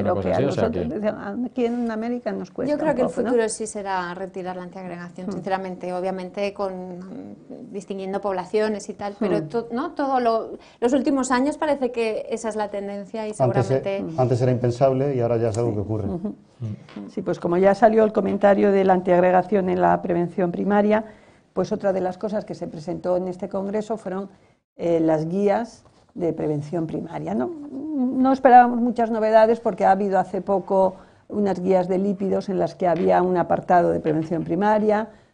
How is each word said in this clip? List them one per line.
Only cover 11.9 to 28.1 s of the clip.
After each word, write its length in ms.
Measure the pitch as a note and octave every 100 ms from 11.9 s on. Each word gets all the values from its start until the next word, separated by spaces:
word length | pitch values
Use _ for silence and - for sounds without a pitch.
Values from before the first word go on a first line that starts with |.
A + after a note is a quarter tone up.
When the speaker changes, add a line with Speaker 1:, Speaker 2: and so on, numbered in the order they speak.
Speaker 3:
que 360 | A#3+ A3+ G#3+ -
esa 200 | A3+ A3+
es 60 | G#3+
la 140 | G#3
tendencia 580 | G3+ G3+ G3+ F#3+ A3+ G#3+
y 40 | G#3
Speaker 4:
Antes 320 | B2+ C3 B2
e-, 100 | C3
Speaker 3:
seguramente 240 | A#2 G2 F#2 E2
Speaker 4:
antes 180 | B2 B2
era 80 | B2+
impensable 640 | B2 B2 A#2 C3+ C3 C#3+ B2+
y 40 |
ahora 180 | A#2 A#2
ya 120 | A#2
es 80 | G#2+
algo 160 | A#2+
que 60 | G#2
ocurre. 300 | G2+ A2 G#2
Speaker 1:
Ujú. 260 | F3+ G#3 - _ -
Speaker 2:
Mm. 480 | A2+ G#2+ - G#3 G3+
Speaker 1:
Sí, 120 | -
pues 160 | F#3 D#3
como 200 | F3 F3
ya 180 | G3 G3
salió 300 | A3+ A3 G#3+
el 80 |
comentario 580 | G#3+ G3 G3 G3+ G3+ G#3
de 140 | G3 F#3+
la 80 |
antiagregación 720 | F#3 F#3 F3 F3+ F#3 F3+ G3+ F#3
en 120 | F3+
la 200 | F3 F3
prevención 500 | F#3 E3+ F3 F#3 F3
primaria, 520 | F3+ G3 G#3 G#3 G#3+ G#3+ - - _ _
pues 220 | - F#3
otra 180 | G#3 G3
de 80 | F#3+
las 180 | F#3 F#3
cosas 280 | A3 G#3 F#3+
que 100 | D#3+
se 100 | F#3
presentó 500 | E3 F3+ E3 F3+ F3+
en 100 | F#3
este 220 | F3+ G3
congreso 480 | G3 G3 G#3+ G#3 G#3+
fueron, 320 | F#3+ F#3+ G3 - _ _ _ -
eh, 240 | E3+ E3
las 260 | D#3+ D#3 D#3+
guías 560 | F#3 G3+ G#3 A#3+ - _ _ _
de 180 | - E3+
prevención 560 | D#3+ D#3 D3+ D3 F3 D#3+
primaria, 480 | D#3+ E3 D#3 D#3+ G#3+
¿no? 160 | B3+ D#4+ C#4+
No 600 | B3+ D#4 D4 B3+